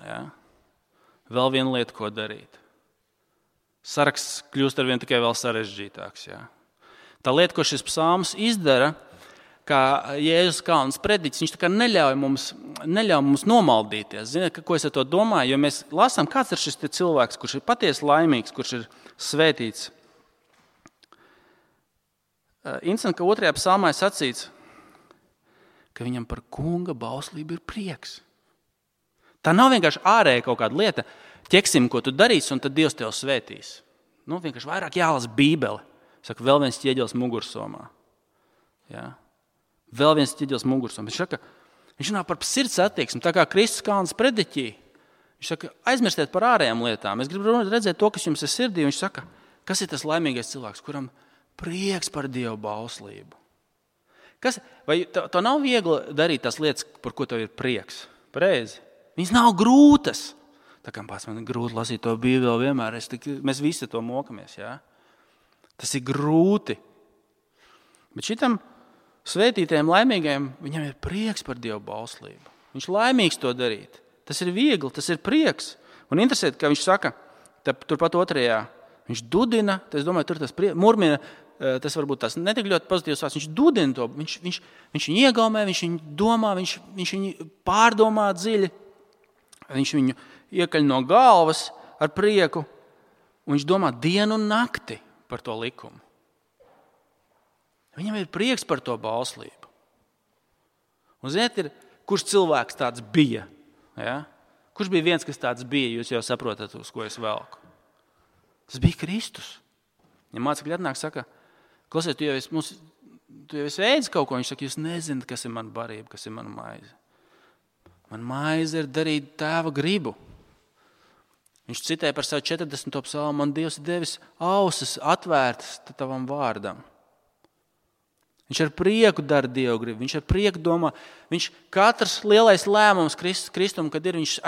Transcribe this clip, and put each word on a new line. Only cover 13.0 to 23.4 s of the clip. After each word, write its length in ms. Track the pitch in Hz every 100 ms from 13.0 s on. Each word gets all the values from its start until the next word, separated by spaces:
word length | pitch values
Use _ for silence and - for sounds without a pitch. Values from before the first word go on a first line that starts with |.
| 220 151 139
mums 180 | 139 202
nomaldīties. 840 | 233 160 113 104 107 101 104 110
Ziniet, 220 | 156 180 -
ka, 80 |
ko 140 | 160 165
es 80 | 151
ar 60 |
to 100 | 143
domāju? 480 | 131 175 226 185 127
Jo 60 | 135
mēs 220 | 147 - -
lasām, 360 | 160 247 - 156
kāds 240 | 269 254
ir 80 | 170
šis 180 | 156 -
te 80 | 151 -
cilvēks, 400 | 180 147 117 -
kurš 180 | 123 135
ir 80 | -
patiesi 380 | 240 180 131 147
laimīgs, 460 | 151 165 123 - -
kurš 180 | - 123
ir 80 | 113 _ - -
svētīts. 680 | - 147 160 139 113 - - - _ _ _ _ _ _ _ _ - _ _ _ _ _ _ _ _ _ _ _ _ _ _ _ _ _
Ā, 140 | - -
interesanti, 380 | 170 220 214 175
ka 80 | 180
otrajā 240 | 214